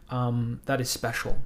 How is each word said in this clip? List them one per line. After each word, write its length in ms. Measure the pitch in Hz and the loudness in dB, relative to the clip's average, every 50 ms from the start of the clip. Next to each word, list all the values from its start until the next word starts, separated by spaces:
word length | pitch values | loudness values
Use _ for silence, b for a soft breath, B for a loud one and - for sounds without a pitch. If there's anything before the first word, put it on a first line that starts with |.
| B B | B B
um, 520 | 127 123 123 120 120 120 117 117 120 - - | -4 -2 0 0 0 0 -2 -2 -4 -6 -4
that 160 | - 135 131 | -2 -2 -2
is 80 | 123 - | -2 -2
special. 480 | - - - 113 113 - - - - - - | -4 -4 -4 -4 -4 -2 2 4 4 4 4